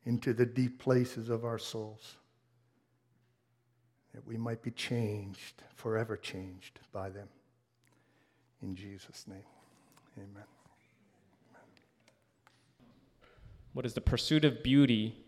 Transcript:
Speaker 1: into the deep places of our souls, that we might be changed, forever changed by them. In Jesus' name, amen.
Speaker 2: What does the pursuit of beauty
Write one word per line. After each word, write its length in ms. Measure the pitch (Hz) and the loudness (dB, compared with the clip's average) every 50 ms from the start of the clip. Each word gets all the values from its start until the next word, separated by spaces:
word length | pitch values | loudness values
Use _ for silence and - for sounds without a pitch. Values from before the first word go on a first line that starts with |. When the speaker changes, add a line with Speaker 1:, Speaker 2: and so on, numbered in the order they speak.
| _ | _
Speaker 1:
into 280 | 123 120 120 - 135 117 | 0 -2 0 2 0 2
the 120 | 110 123 | 2 2
deep 340 | 117 113 127 127 123 127 - | 2 2 0 0 0 -2 -4
places 480 | - 131 127 127 123 123 - 117 110 113 | 2 4 4 4 4 2 -2 -8 -4 -4
of 160 | 120 113 117 | -4 -2 -2
our 160 | 120 117 110 | -4 -6 -6
souls, 560 | - - - 113 107 107 107 110 - - - - _ _ _ _ _ _ _ _ _ _ _ _ _ _ _ _ _ _ _ _ _ _ _ _ _ _ _ _ _ _ _ _ _ _ _ _ _ _ - | -6 -8 -8 -8 -8 -8 -12 -16 -20 -20 -20 -20 _ _ _ _ _ _ _ _ _ _ _ _ _ _ _ _ _ _ _ _ _ _ _ _ _ _ _ _ _ _ _ _ _ _ _ _ _ _ -20
that 120 | - - | -20 -14
we 120 | - 113 113 | -10 -6 -4
might 260 | 117 117 117 113 - | -4 -4 -4 -4 -4
be 80 | 120 | -8
changed, 920 | 113 - - - 123 120 117 104 104 104 101 98 92 - - - - - - - - | -6 -6 -4 0 0 2 2 0 -2 -4 -6 -8 -12 -14 -16 -18 -20 -20 -20 -20 -20
forever 400 | - - 117 110 110 110 107 107 | -8 -4 -2 0 0 0 0 -4
changed 640 | 101 - - - 95 95 95 92 92 - - _ - - _ - | -6 -6 -10 -10 -8 -10 -10 -12 -16 -20 -20 _ -20 -20 _ -10
by 160 | 104 95 98 | -8 -8 -8
them. 180 | 95 101 101 - - - _ _ _ _ _ _ _ _ _ _ _ _ _ _ _ _ _ _ _ _ _ _ _ _ - | -10 -12 -16 -16 -20 -20 _ _ _ _ _ _ _ _ _ _ _ _ _ _ _ _ _ _ _ _ _ _ _ _ -10
In 100 | 98 95 | -10 -8
Jesus' 520 | 92 101 101 98 95 - - - - - - | -8 -10 -14 -16 -16 -18 -18 -20 -18 -16 -16
name, 160 | 95 95 - - - - - _ _ _ _ _ _ - _ _ _ - | -16 -18 -18 -20 -20 -20 -20 _ _ _ _ _ _ -20 _ _ _ -18
amen. 280 | 98 98 101 101 107 - - _ _ - _ _ _ _ _ _ _ _ _ _ _ _ _ _ _ _ - - - - _ - _ _ _ _ _ - _ _ _ _ _ _ _ - _ _ _ _ _ _ - - - - _ _ _ _ - - - - - - - - - - - | -16 -16 -16 -18 -20 -20 -20 _ _ -20 _ _ _ _ _ _ _ _ _ _ _ _ _ _ _ _ -20 -20 -20 -20 _ -20 _ _ _ _ _ -20 _ _ _ _ _ _ _ -20 _ _ _ _ _ _ -20 -20 -20 -20 _ _ _ _ -20 -20 -20 -20 -20 -20 -20 -20 -20 -12 -8
Speaker 2:
What 100 | 127 123 | -6 -4
does 100 | 120 110 | -4 -4
the 80 | - | 0
pursuit 440 | - - - 117 - - 156 156 151 | 2 2 2 2 2 4 4 8 8
of 180 | 147 127 - - | 6 4 4 2
beauty 500 | 127 135 139 143 127 120 110 107 113 - - - | 6 8 8 10 8 8 4 4 0 -4 -8 -18